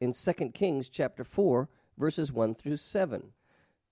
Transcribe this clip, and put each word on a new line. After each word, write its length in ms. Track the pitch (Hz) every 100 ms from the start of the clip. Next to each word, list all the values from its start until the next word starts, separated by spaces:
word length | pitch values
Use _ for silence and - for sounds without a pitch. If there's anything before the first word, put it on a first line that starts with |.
in 140 | 123
Second 400 | 123 - 170 135
Kings 340 | - 196 139 131
chapter 340 | - 135 -
four, 460 | 127 - 190 123 147 _ _ -
verses 340 | 151 165 147
one 220 | 117 110
through 240 | 113 143 147
seven. 560 | - 202 180 95 - _ _ _ _ _ _